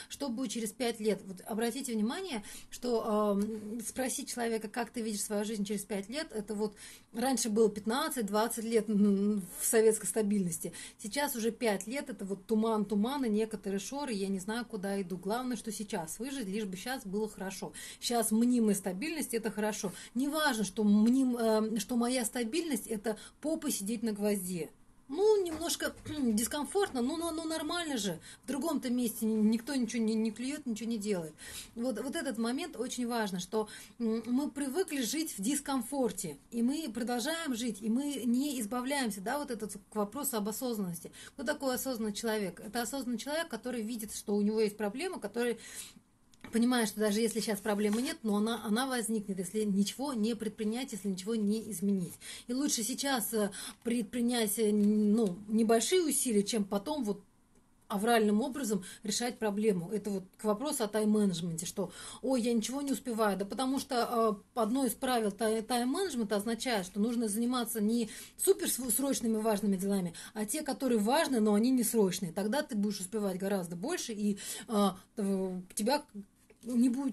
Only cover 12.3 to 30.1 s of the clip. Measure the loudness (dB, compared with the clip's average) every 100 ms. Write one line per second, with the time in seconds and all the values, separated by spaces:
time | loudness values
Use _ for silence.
12.3 | -6 0 2 4 2 2 2 2 0 2
13.3 | 2 0 -2 -4 -4 -4 -6 -4 -2 -2
14.3 | -2 -2 -6 -4 -6 -2 -2 -4 -4 -2
15.3 | -2 -2 -4 -6 -8 -6 -6 -6 -8 -8
16.3 | -6 -4 -4 -4 -6 -6 -8 -4 -4 -4
17.3 | -4 -8 -8 -10 -10 -14 -8 0 2 4
18.3 | 4 6 6 4 4 0 -4 -4 -4 -2
19.3 | -2 -2 -2 -2 -2 -6 -6 -8 -2 0
20.3 | 2 2 2 -2 2 6 8 8 6 4
21.3 | 2 4 4 2 -2 0 0 2 2 0
22.3 | -2 0 0 0 -2 -2 -4 -2 -4 -8
23.3 | -8 -2 -2 -2 -2 -2 -2 -2 0 0
24.3 | 0 -2 -4 -6 -10 -20 -20 -8 2 6
25.3 | 6 4 -2 -2 -2 -2 -4 -8 0 2
26.3 | 2 2 -2 0 2 2 2 0 0 -2
27.3 | -4 -4 -4 -2 -2 -2 -2 -2 -4 -10
28.3 | -16 -6 -2 0 0 0 0 0 0 0
29.3 | 4 4 4 0 -2 0 0 2